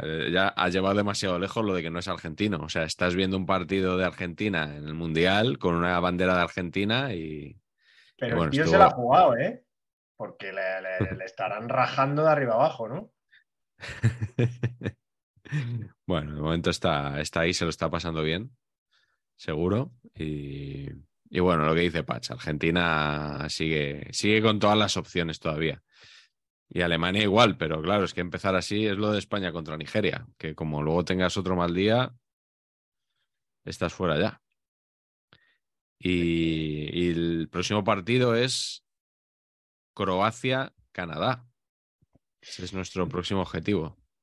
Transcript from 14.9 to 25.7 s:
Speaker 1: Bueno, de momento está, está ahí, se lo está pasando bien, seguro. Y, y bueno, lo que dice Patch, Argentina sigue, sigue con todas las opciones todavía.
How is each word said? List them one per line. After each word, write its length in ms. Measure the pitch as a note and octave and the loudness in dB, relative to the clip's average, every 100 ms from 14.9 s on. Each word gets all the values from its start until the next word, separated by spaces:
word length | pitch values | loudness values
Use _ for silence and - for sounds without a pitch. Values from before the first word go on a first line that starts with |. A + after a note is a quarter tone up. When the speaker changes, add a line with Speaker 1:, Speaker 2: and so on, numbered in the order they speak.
| - _ _ _ _ - D3 A#2+ A#2+ G#2 _ - | -10 _ _ _ _ -8 -6 -4 -8 -10 _ -4
Speaker 1:
Bueno, 300 | E2+ D2 D2+ | -4 -4 -4
de 60 | |
momento 280 | D2+ E2 E2+ | -2 0 0
está, 500 | E2+ F2+ D2 C#2+ C#2+ | 0 0 0 -2 -4
está 180 | D#2 E2+ | -4 0
ahí, 140 | E2 | 0
se 100 | F2 | 0
lo 60 | E2+ | -2
está 180 | - E2 | -2 -2
pasando 320 | E2 E2 D#2+ | -2 -4 -2
bien, 300 | D#2 E2+ B2+ _ _ _ _ _ _ _ _ _ | -2 -2 -6 _ _ _ _ _ _ _ _ _
seguro. 580 | - D#2 F2 G#2 D3 - - | -6 -2 0 0 -2 -10 -18
Y, 760 | - D#2 D2 C#2+ C#2 C#3 C#3 C#3 - - _ - | -10 -8 -8 -8 -10 -10 -12 -12 -14 -20 _ -6
y 100 | - | 2
bueno, 260 | F2+ E2 D2+ | 4 4 4
lo 80 | |
que 60 | D#2+ | 4
dice 220 | F2 D#2+ | 2 0
Patch, 280 | D2 A#1+ - | -4 -6 -8
Argentina 1160 | A#1+ - D2+ E2 F2 F2 D#2 D2+ D2 D2+ D2 D#2 | -8 -6 0 2 4 4 2 0 -2 -4 -6 -6
sigue, 600 | - E2 D#2 C#2+ D2 D2 | -4 -2 0 -2 -6 -10
sigue 300 | - G#2 A2 | -2 2 4
con 160 | A2 G#2+ | 4 4
todas 180 | G#2 G#2+ | 4 4
las 200 | G#2 F#2+ | 2 -2
opciones 420 | - F2+ E2 D#2 | -4 -2 -2 -4
todavía. 420 | E2+ D2+ D#2+ | -4 -2 -2